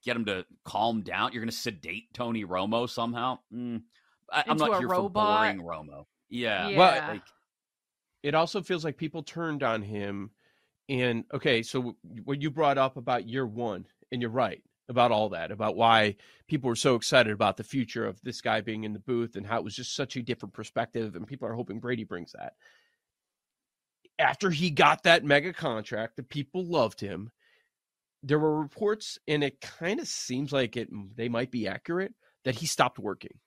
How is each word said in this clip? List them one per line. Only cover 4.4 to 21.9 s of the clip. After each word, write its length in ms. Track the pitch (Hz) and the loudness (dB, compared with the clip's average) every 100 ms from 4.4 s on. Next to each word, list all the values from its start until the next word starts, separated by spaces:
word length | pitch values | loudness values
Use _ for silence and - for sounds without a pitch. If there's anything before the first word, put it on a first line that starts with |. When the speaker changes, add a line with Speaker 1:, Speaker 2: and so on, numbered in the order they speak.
| - | 0
Speaker 1:
I'm 60 | |
Speaker 2:
Into 140 | 156 156 | 2 4
Speaker 1:
not 80 | |
Speaker 2:
a 40 | 202 | 2
Speaker 1:
here 80 | - | 2
Speaker 2:
robot? 720 | 180 202 190 208 214 214 98 | 2 0 2 2 4 2 -2
Speaker 1:
for 0 | |
boring 60 | |
Romo. 420 | 85 82 76 71 73 _ _ | -6 -8 -10 -16 -20 _ _
Yeah. 400 | 120 117 101 90 | -4 0 0 0
Speaker 2:
Yeah. 80 | 196 | 8
Speaker 3:
But 320 | 180 135 151 | 8 8 -2
Speaker 1:
Like 140 | 107 - _ _ _ _ _ _ _ _ _ | -8 -12 _ _ _ _ _ _ _ _ _
Speaker 3:
it 140 | 143 151 | 0 2
also 260 | 165 202 | 2 0
feels 220 | 175 185 | -2 -2
like 120 | 160 139 | -2 -4
people 260 | 160 165 | -6 -6
turned 400 | 147 165 165 147 | -10 -6 -4 0
on 180 | 131 113 | 0 0
him. 480 | 104 107 101 98 98 _ _ _ _ _ - | -2 -6 -6 -6 -10 _ _ _ _ _ -6
And, 360 | 131 123 117 - | 0 0 0 -4
okay, 300 | 139 156 117 | -4 2 2
so 160 | 113 135 | 0 -4
w-, 180 | 123 - - 113 | -4 -8 -16 -16
what 180 | 104 143 | -8 -4
you 80 | 147 | -4
brought 260 | 139 151 135 | 2 2 4
up 200 | 135 135 | 2 0
about 320 | 123 123 107 | -2 -2 -2
year 180 | 123 127 | -4 -4
one, 400 | 110 120 95 92 _ _ | -4 -4 -4 -10 _ _
and 100 | 127 | -4
you're 120 | 120 | -2
right 300 | 117 113 85 _ _ _ | 0 0 -2 _ _ _
about 240 | 123 120 | 2 4
all 160 | 110 107 | 4 2
that, 220 | 90 82 | -2 -6
about 240 | 101 107 92 | -2 -2 4
why 400 | 113 113 107 98 - _ _ | 8 8 6 0 -14 _ _
people 200 | 156 127 | -2 0
were 60 | 117 | 2
so 200 | 147 120 | 4 4
excited 360 | - 135 113 | 4 6 6
about 240 | 104 107 98 | 4 2 2
the 60 | |
future 400 | 110 135 117 - | -4 -4 -4 -4
of 160 | 107 95 | -6 -6
this 180 | 123 117 | -10 -6
guy 200 | 120 110 | -2 -2
being 200 | 107 107 | -2 -6
in 80 | 107 | -6
the 60 | 104 | -8
booth 380 | - 120 117 101 | -4 -2 -2 -6
and 100 | 101 | -4
how 120 | 113 | -4
it 60 | |
was 120 | 92 107 | -4 -8
just 180 | 123 | -8
such 220 | - 135 - | -6 -6 -6
a 60 | |
different 300 | 117 117 104 | -6 -6 -6
perspective, 640 | - 110 - 113 120 110 | -12 -8 -4 -4 -4 -6
and 120 | 87 - | -6 -12
people 200 | 135 120 | -8 -6
are 60 | |
hoping 240 | 117 120 101 | -6 -6 -8
Brady 260 | 120 | -4